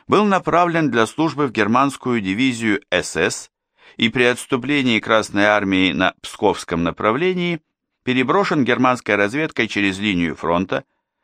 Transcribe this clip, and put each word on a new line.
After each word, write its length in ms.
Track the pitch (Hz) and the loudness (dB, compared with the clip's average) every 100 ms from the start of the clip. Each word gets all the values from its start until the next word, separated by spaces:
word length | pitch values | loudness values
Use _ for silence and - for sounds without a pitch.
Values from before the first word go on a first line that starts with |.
| - | 0
был 200 | 165 208 | 2 2
направлен 640 | 185 - 165 175 165 151 | 0 2 2 2 2 0
для 160 | 113 110 | 2 0
службы 400 | - 160 135 143 | 0 -2 0 -2
в 60 | |
германскую 680 | 110 104 123 139 - 127 120 | 0 2 2 0 -2 -4 -2
дивизию 600 | 95 101 131 117 113 101 - | -2 0 0 0 0 -2 0
С 260 | 90 - 82 | -2 -2 0
С 340 | 98 - - _ _ _ - - | 0 -2 -12 _ _ _ -18 -2
и 120 | 113 | 0
при 140 | 127 | 2
отступлении 800 | 123 120 - 131 123 147 127 110 | 2 0 -2 -4 -2 0 0 0
Красной 440 | 113 113 101 101 | 2 0 0 0
армии 480 | 104 104 98 92 92 | 2 2 2 2 2
на 220 | 73 92 - | 2 -2 -4
Псковском 600 | - - 104 87 - 82 | -12 -2 0 0 -4 -4
направлении 760 | 85 80 101 120 180 180 175 165 _ _ _ _ | -2 -2 -2 0 -2 -2 -4 -6 _ _ _ _
переброшен 600 | - 127 127 180 196 160 | -4 -2 0 0 0 0
германской 520 | 120 120 127 123 - 101 | 0 2 2 0 0 0
разведкой 520 | 101 139 156 - 110 | 0 -2 -4 -4 -4
через 300 | 104 101 95 | 0 -2 0
линию 380 | 107 87 85 67 | -2 0 -2 -2
фронта 480 | 82 87 92 135 - _ _ _ | -2 -2 -2 -6 -8 _ _ _